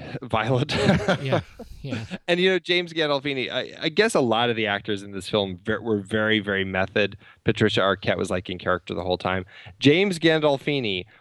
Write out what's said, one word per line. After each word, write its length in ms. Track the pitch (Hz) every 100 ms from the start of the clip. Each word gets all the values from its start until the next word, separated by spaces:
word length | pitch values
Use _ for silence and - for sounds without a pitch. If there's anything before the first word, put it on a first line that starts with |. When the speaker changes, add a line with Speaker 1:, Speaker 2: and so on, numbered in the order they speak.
| -
Speaker 1:
<laughs> 100 | -
violent. 520 | 123 110 113 127 - -
Speaker 2:
Yeah, 680 | - - - 175 135 165 - - - -
yeah. 240 | 135 123 110 180 -
Speaker 1:
And, 120 | 175
you 100 | 185
know, 80 | 185
James 340 | 160 180 175
Gandolfini, 580 | 160 151 143 143 135 107
I, 220 | 123 107 -
I 100 | 160
guess 260 | 151 220 180
a 40 |
lot 280 | 123 110 120
of 60 | 113
the 120 | 107
actors 360 | 101 - 101
in 80 | 101
this 180 | 98 92
film 300 | 107 98 90
ver-, 180 | 104 110
were 180 | 113 104
very, 400 | 95 110 107 110
very 240 | 101 98 95
method. 520 | 95 95 107 101 98 - -
Patricia 380 | - 110 107 117
Arquette 360 | 98 98 117 92
was, 120 | 92
like, 200 | 92 -
in 80 | 90
character 360 | - 90 -
the 100 | 92
whole 140 | 90 90
time. 280 | 92 92 92 - - -
James 380 | 135 160 202 170
Gandolfini 840 | 160 160 151 139 - 143 113 92 87 -